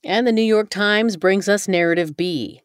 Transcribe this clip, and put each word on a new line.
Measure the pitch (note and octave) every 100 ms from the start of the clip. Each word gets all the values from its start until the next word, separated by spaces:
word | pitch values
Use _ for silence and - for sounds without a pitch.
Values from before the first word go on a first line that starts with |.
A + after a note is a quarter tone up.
And | C#3+ G3+ B3
the |
New | A3
York | A3 G#3+ G#3+
Times | F#3 G#3 G#3 A3+ F3+
brings | F#3 G3 G3
us | G3+ G3+
Narrative | F3 E3+ E3+ E3 D3
B. | F3+ D#3 G#2 -